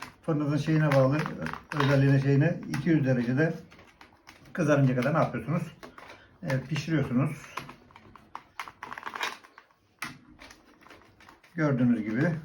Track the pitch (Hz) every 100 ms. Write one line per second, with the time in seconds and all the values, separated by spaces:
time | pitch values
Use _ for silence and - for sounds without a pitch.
0 | - - - 151 147 147 143 156 156 139
1 | 131 147 156 - - - - 151 135 139
2 | 135 135 139 139 156 180 - - 175 160
3 | 131 123 117 131 165 - - - - -
4 | - _ - - - - 151 143 131 123
5 | 123 160 - 120 117 170 - - - -
6 | - - - - 165 143 - 151 - 160
7 | 123 123 156 - - - - - - -
8 | - - - - - - - - - -
9 | - - - - - - - _ _ -
10 | - - - - - - _ _ - -
11 | - _ - - _ 165 151 123 123 113
12 | 104 110 170 160